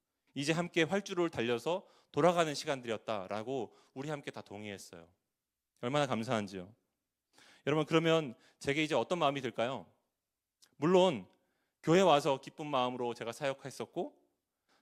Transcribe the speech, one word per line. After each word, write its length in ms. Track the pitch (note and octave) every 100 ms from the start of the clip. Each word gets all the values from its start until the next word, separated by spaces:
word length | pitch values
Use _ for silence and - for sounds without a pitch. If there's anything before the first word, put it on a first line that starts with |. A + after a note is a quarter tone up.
| _ _ _ -
이제 180 | C#3+
함께 300 | D#3+ F3 -
활주로를 480 | D#3 G3 G3+ F#3 E3+
달려서 520 | D#3+ A#2 A#2+ D#3 F3+ - _ _
돌아가는 420 | - D#3+ F3 D#3+
시간들이었다라고 1200 | C#3 D3+ C#3 A#2+ G#2+ - G#2+ F#2 G2+ A2 C3+ G2+ - _ -
우리 140 | C#3+
함께 200 | D3 C#3
다 120 | A2+
동의했어요. 640 | - G2+ G#2+ G2 - E2+ E2 _ _ _ _ _ _ _
얼마나 240 | B2 D3 C#3
감사한지요. 640 | A2+ A2+ A#2 G2+ F#2+ F2+ - _ _ _ _ _ _ - - -
여러분, 200 | D3+ D3+
그러면 480 | D#3+ E3 D#3+ D3 G#2+ _ -
제게 240 | - C#3
이제 100 | D#3
어떤 240 | D3 A#2 F3+
마음이 240 | C#3 C#3
들까요? 460 | B2 A2 A#2 C3 E2 _ _ _ _ _ _ _ _ -
물론 500 | - F#3 F#3 B2+ F2+ _ _ _ _ _
교회 200 | - E3+
와서 380 | F#3+ D3 D3 C3+
기쁜 280 | - - D3+
마음으로 480 | C#3 B2 B2+ B2 A2+
제가 160 | A2+
사역했었고 840 | A#2 C#3+ C3+ C3+ - A2+ - F#3+ - _ _ _ _ _ _